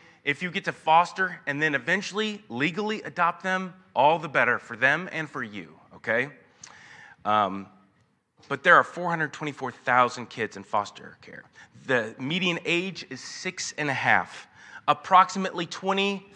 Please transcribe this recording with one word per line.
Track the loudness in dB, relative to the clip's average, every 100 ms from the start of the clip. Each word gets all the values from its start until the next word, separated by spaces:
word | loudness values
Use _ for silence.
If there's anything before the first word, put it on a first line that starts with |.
| -20 _
if | -4 -4
you | -4
get | -4 -6
to |
foster | -4 4 6 6 0 -4 -4 -6
and | 0
then | 0
eventually | 0 0 -2 -2 -4 -4 -6 -10
legally | -2 -2 -2 -4 -4
adopt | -6 0 0 0
them, | -4 -4 -4 -12 _ 2
all | 4 4
the | 0
better | 2 2 2
for | -4 0
them | 2 2 -2
and | -8 -8
for | -8
you, | -10 -10 -14 -18 -20 -12
okay? | -2 0 -2 -8 _ _ -20 -20 -20 -20 -20 -10 0
Um, | 2 2 -2 -12 -20 _ _ _ _ _ _ -8
but | 0
there | 6 6
are |
four | 6 -2 -4
hundred | -2 -4
twenty-four | -4 -8 -6 -10
thousand | -6 2 4 4 2 -10
kids | -6 -6 -8
in |
foster | -4 -4 -4 -10 -20 -20
care. | -20 -20 -20 -20 -20 -12 -2
The | 0 0 -6
median | -4 -2 0 -2 -2
age | -2 -4 -8 -12
is | -14
six | -14 -10 -10 -8 -10 -6
and | -4
a |
half. | -2 2 2 2 -10 -20 -20 -20 -8 -2
Approximately | 0 6 6 6 2 -4 -4 -6
twenty | -6 -2 0 0 -2 -10